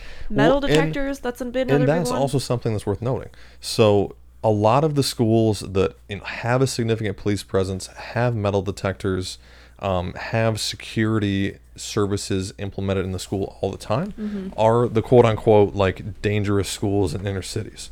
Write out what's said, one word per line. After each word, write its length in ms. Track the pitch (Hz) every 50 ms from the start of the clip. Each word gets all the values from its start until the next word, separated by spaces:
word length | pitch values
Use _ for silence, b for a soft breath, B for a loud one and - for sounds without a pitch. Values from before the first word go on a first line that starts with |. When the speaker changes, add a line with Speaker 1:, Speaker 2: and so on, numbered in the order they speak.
| B B B B B B
Speaker 1:
Metal 280 | 208 - - 240 269 285
Speaker 2:
Well, 40 | 277
and, 100 | - -
Speaker 1:
detectors, 460 | - - - - 285 277 269 277 269
that's 180 | - 247 247 -
been 100 | 262 247 233
another 200 | 254 262 - 139
Speaker 2:
and 100 | 143 143
Speaker 1:
big 0 |
Speaker 2:
that's 240 | 139 151 175 160 -
Speaker 1:
one. 80 | - 123
Speaker 2:
also 200 | 139 135 135 131
something 320 | - - 127 113 - 120
that's 120 | 110 101 -
worth 140 | 104 98 -
noting. 260 | 110 123 127 90 - - - B B B B B
So 560 | B - - - 113 104 101 101 92 - - - - - - -
a 80 | - 113
lot 320 | 107 104 104 107 117 143
of 140 | 160 156 147
the 80 | 143 131
schools 560 | - - - 120 110 113 113 113 110 104 -
that, 340 | - - 95 95 90 - - - - -
you 80 | 104
know, 80 | 92 -
have 360 | - - - - 117 123 131
a 40 | 135
significant 500 | 127 - - 117 110 113 107 110 101 95
police 280 | - - 107 104 95 -
presence, 420 | - - 98 95 95 95 92 -
have 480 | - - - - - - 117 120 123 120
metal 260 | 110 101 101 98 101
detectors, 760 | 95 101 92 - - 98 92 - - 98 95 92 92 - - - b b b b b b b b
um, 340 | - 98 92 90 87 90 -
have 440 | - - - - 113 113 113 110 104
security 960 | - - - - - - - 117 110 107 110 110 104 101 98 98 98 98 - - - - -
services 760 | - - - - 113 104 95 101 98 - - 101 95 95 95 - -
implemented 460 | 101 98 - - 98 98 95 95 90
in 80 | 95
the 60 | 92 90
school 360 | - - - 95 92 - - -
all 100 | - 98
the 80 | 101 -
time, 340 | - - 107 131 185 214
Speaker 1:
Mm-hmm. 360 | - - 214 208 208 196 185 190 -
Speaker 2:
are 320 | - 110 113 113 120 123 107
the 140 | 110 110
quote 220 | 104 - 131 120 117
unquote, 500 | 113 107 101 - 113 107 104 104 95 -
like, 460 | 101 98 95 92 - 101 104 95 -
dangerous 460 | - 104 104 107 101 104 101 101 92 -
schools 460 | - - - 101 98 101 101 87 -
in 100 | 101 92
inner 160 | 101 98 92
cities. 480 | 87 - - 113 101 - - - - -